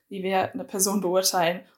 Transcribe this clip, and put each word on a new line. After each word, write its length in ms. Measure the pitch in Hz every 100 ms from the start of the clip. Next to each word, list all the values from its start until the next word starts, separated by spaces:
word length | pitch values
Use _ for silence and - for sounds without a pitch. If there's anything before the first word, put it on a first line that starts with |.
| -
wie 140 | 196
wir 280 | 185 190 -
eine 140 | 185 175
Person 360 | 196 190 202
beurteilen 600 | 185 185 185 185 170 180 -